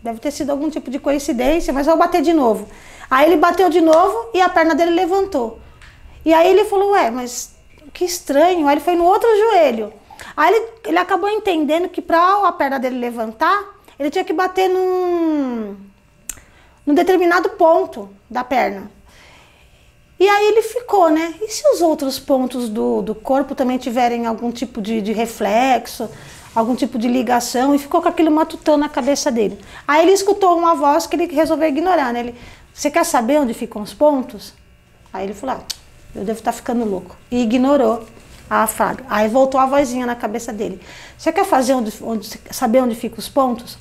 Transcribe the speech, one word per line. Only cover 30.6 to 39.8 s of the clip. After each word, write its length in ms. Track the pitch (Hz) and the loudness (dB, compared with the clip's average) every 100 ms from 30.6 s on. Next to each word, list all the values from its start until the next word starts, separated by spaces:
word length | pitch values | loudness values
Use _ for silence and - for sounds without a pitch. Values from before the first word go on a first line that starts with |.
| 339 | 2
voz 320 | 330 285 302 320 | 2 2 2 0
que 80 | |
ele 120 | 320 339 | -4 -2
resolveu 420 | 269 320 311 320 | 0 0 2 0
ignorar, 460 | 277 349 349 254 | 0 0 0 0
né? 60 | 240 | -4
Ele, 140 | 240 240 - - - | -8 -12 -20 -20 -20
"Você 180 | - 294 | -6 -2
quer 140 | 294 | 0
saber 340 | 330 269 226 294 | 0 0 2 0
onde 140 | 262 | 0
ficam 300 | 226 220 214 | -4 -8 -10
os 100 | 208 | -12
pontos?" 640 | - 294 277 - 98 - - _ _ _ _ - | 0 2 2 -4 -14 -20 -20 _ _ _ _ -16
Aí 120 | 190 | -10
ele 100 | 196 | -10
falou, 220 | 214 262 233 | -10 -8 -10
"Ah, 80 | - - - - - | -10 -18 -18 -20 -18
eu 100 | 220 | -10
devo 160 | 196 220 | -8 -4
tá 100 | - | -6
ficando 320 | - - 240 | -6 -4 -2
louco." 300 | 220 185 - - - | -2 -4 -8 -20 -6
E 120 | 247 | -2
ignorou 640 | 233 254 262 285 233 233 - - - - - | 0 2 4 4 2 0 -8 -20 -20 -20 -4
a 180 | 214 220 | 0 0
Fábio. 380 | - 214 214 - | 0 -2 -2 -4
Aí 200 | 208 220 | -2 0
voltou 320 | 247 262 262 | 2 2 2
a 60 | 262 | 2
vozinha 400 | 285 | 2